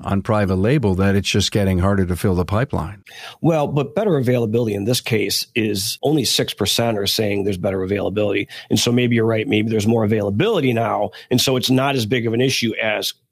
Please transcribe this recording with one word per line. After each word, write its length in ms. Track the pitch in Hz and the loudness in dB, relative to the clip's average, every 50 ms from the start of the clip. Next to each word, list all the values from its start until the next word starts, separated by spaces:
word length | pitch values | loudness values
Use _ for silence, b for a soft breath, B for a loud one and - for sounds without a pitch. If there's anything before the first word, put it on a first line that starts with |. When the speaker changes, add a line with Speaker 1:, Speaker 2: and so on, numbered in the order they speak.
| - | -4
Speaker 1:
on 180 | - 98 101 | -2 -2 -2
private 360 | - - 110 107 104 92 95 92 | 0 0 2 2 2 2 2 2
label 360 | 95 113 147 156 113 101 92 | 2 2 2 2 2 2 2
that 200 | 90 98 98 98 | 2 2 2 2
it's 140 | 101 98 - | 2 0 0
just 220 | - 104 98 - | 0 0 0 0
getting 280 | - 110 98 95 92 92 | 0 0 2 2 2 2
harder 260 | 90 98 101 98 92 | 2 2 2 2 0
to 100 | 87 90 | 0 -2
fill 200 | 80 - 107 90 | 0 0 0 2
the 100 | 87 87 | 0 0
pipeline. 580 | - 101 107 131 - - - 78 78 101 98 - B B B B B B B | 0 0 -2 -2 -2 -4 -6 -6 -6 -10 -16 -20 B B B B B B B
Speaker 2:
Well, 240 | B 165 165 156 143 | B 2 2 2 2
but 300 | - 143 147 135 139 - | 0 0 0 -2 0 -2
better 220 | 196 220 214 160 139 | -2 0 2 2 2
availability 580 | 123 123 123 120 117 107 107 117 120 110 101 | 2 2 2 2 2 2 0 0 0 0 -2
in 80 | 101 101 | -2 0
this 180 | 113 127 - | 0 -2 -2
case 460 | - - 117 107 101 98 - - - - - | -2 -2 0 0 0 0 -2 -4 -6 -4 -4
is 420 | 117 107 107 104 98 98 113 - - - | -2 -2 -2 -2 -2 -4 -6 -6 -4 -2
only 200 | 139 156 151 113 | 0 0 0 0
six 300 | - - - 123 - - | 0 0 0 -2 -2 -2
percent 460 | - 104 98 - - 117 117 110 101 | -4 -2 0 0 0 0 0 0 -2
are 80 | 101 98 | -2 -2
saying 360 | - - 110 101 101 101 95 | 0 0 0 0 0 -2 -2
there's 140 | 101 98 90 | -2 -2 -2
better 240 | 87 101 95 95 | -2 -2 -2 -2
availability. 640 | 92 92 101 98 92 92 95 104 104 104 101 104 101 B B B B B | -2 -2 -2 -2 -2 -2 -2 0 0 0 0 -2 -4 B B B B B
And 100 | 117 113 | 0 0
so 120 | - 123 | 2 2
maybe 240 | 120 123 123 120 120 | 2 2 2 2 2
you're 100 | 117 110 | 2 2
right. 220 | 113 113 110 107 - | 2 2 0 0 0
Maybe 240 | 107 107 107 113 | 0 0 0 2
there's 160 | 110 110 101 110 | 0 0 2 2
more 160 | 117 113 110 | 2 2 2
availability 680 | 104 113 107 101 101 101 107 180 226 226 175 135 127 117 | 2 0 0 0 0 0 0 2 2 2 2 2 0 0
now. 360 | 117 113 107 101 101 104 95 B B B B | 0 0 0 0 -2 -2 -4 B B B B
And 100 | 127 120 | 0 0
so 140 | - 139 131 | 2 2 0
it's 160 | 127 104 120 | 0 0 2
not 240 | 131 131 135 139 139 | 2 2 2 0 0
as 100 | 131 113 | -2 -2
big 220 | 101 131 123 117 117 | -2 -2 -2 -2 -2
of 60 | 110 | 0
an 80 | 117 | 0
issue 340 | 131 135 123 - 123 110 104 | 0 0 0 0 -2 -2 -2
as 400 | - 113 110 104 101 98 - - _ _ _ | -2 -2 -2 -2 -2 -4 -6 -8 _ _ _